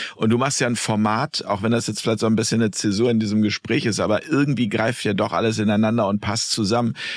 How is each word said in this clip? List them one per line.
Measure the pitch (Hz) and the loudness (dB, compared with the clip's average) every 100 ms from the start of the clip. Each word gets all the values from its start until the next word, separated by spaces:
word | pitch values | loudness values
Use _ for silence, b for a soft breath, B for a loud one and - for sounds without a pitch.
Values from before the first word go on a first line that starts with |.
| B B | B B
Und | 110 | 2
du | 120 | 2
machst | 135 - | 2 0
ja | 123 | 0
ein | 117 | -2
Format, | - 107 107 110 143 - - | -2 0 2 0 -2 -4 -4
auch | 101 | -2
wenn | 113 | 0
das | 117 - | 0 -2
jetzt | 104 | -4
vielleicht | 120 110 | -2 0
so | 113 | 2
ein | 110 | 2
bisschen | 110 117 | 2 0
eine | 110 | 0
Zäsur | - 107 98 120 | 0 -2 2 2
in | 113 | 2
diesem | 107 107 | 2 2
Gespräch | 104 - - 127 123 | 2 0 -2 -2 0
ist, | 98 | 0
aber | 90 107 - | 0 0 0
irgendwie | 139 147 131 113 | 0 2 0 0
greift | 110 113 120 | 0 -2 -2
ja | 110 | -2
doch | 98 107 | 0 0
alles | 85 110 110 | 0 0 0
ineinander | 107 104 110 117 101 | 2 2 2 2 0
und | 104 | 0
passt | - 104 - | -2 -2 -2
zusammen. | - 98 117 117 - B | -2 0 2 0 -4 B